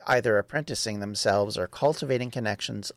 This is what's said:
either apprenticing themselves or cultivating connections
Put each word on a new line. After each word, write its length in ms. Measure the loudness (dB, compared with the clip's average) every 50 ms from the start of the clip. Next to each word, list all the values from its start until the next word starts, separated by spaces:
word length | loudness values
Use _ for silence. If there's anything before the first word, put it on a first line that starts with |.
| 0
either 320 | 2 2 4 4 4 4 4
apprenticing 640 | 2 0 -2 -6 -4 -4 -4 -4 -4 -4 -4 -4
themselves 560 | -4 -4 -4 0 2 4 4 4 4 2 0
or 100 | -4 -4
cultivating 640 | -4 -2 0 2 2 2 2 0 0 0 0 -2 -2
connections 600 | -4 -4 -2 -2 -2 -4 -4 -8 -8 -8 -8 -10 -10